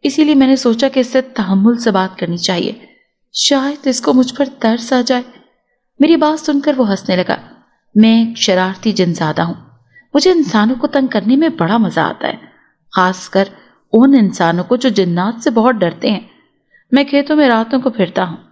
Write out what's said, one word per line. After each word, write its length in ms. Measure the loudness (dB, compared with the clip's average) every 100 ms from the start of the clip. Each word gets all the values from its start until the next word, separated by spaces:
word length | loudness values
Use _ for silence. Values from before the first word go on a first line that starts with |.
| -2
इसीलिए 300 | 0 2 4
मैंने 220 | 4 2
सोचा 320 | 2 0 0
कि 100 | 0
इससे 220 | 0 -2
तहम्मुल 560 | -4 -6 -2 2 2 2
से 140 | 0
बात 280 | 0 -2 -6
करनी 180 | -6 -4
चाहिए, 440 | -4 -4 -4 -8 -18 _ _ _ _ -6
शायद 520 | -2 0 -2 -4 -4
इसको 260 | -4 0
मुझ 180 | 2 0
पर 160 | -2 -6
तरस 460 | -2 -2 -2 -2
आ 80 | -2
जाए। 220 | 0 -2 -4 -20 _ _ _ _ _ _
मेरी 140 | 2 4
बात 240 | 2 -2
सुनकर 360 | -2 -2 0 0
वो 80 |
हंसने 320 | 0 -2 -2 -2
लगा। 240 | -2 -6 -8 -20 _ _ _ 2
"मैं 320 | 4 4 2
एक 80 | -2
शरारती 560 | -2 0 -2 -4 -4
जिनजादा 500 | -2 -2 -2 -4 -2
हूँ, 120 | -4 -6 -16 _ _ _ _ 0
मुझे 160 | 2
इंसानों 440 | 2 0 0 0 -2
को 120 | -2
तंग 220 | -2 0
करने 260 | -2 0 2
में 220 | 0 0
बड़ा 200 | -2 0
मजा 260 | 0 -2
आता 240 | -4 -4 -8
है, 120 | -8 -16 _ _ _ _ -2
खासकर 540 | 0 -2 -4 -2 -2 -6 _ _ _
उन 220 | 4 6 6
इंसानों 480 | 2 0 -2 0
को 140 | -2 0
जो 120 | 0
जिन्नात 520 | 0 0 0 -4 -4
से 80 | -2
बहुत 260 | 2 0 0
डरते 340 | -2 -2 -4
हैं। 200 | -4 -6 _ _ _ _ _ _
मैं 120 | 0 2
खेतों 300 | 0 0 2
में 120 | 2
रातों 320 | 2 0 -2
को 100 | -2
फिरता 340 | -2 -2 -2
हूँ। 160 | -4 -8 _